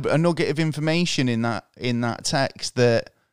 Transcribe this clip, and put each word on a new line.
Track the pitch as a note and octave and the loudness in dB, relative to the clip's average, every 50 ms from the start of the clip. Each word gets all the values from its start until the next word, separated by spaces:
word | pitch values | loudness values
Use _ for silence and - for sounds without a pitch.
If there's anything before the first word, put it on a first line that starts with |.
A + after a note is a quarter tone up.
| - - | 4 2
a | C3+ D3+ | 2 2
nugget | E3+ F3 D#3 D#3+ D3+ - | 2 2 2 0 0 0
of | D3 D#3 | 0 0
information | D#3+ D#3 - D3 D3+ D#3 D#3+ F3 F3 - - D3+ C3 | -2 -2 -2 -2 0 0 2 2 0 0 0 0 0
in | B2 A#2 A2+ | 0 0 0
that, | A#2 A#2 A2 F2 - _ _ | 0 -2 -2 -4 -8 _ _
in | - - B2+ A#2+ A#2 | -6 -4 -2 -2 0
that | A#2+ A#2 - - - | -2 -2 -4 -4 -4
text | - D#3+ C#3 C3+ - - - - - - | -2 -2 0 -2 -2 -4 -8 -10 -4 0
that, | B2 A#2+ A#2+ A#2 A2 - - _ _ _ _ | 2 4 4 4 2 0 -4 _ _ _ _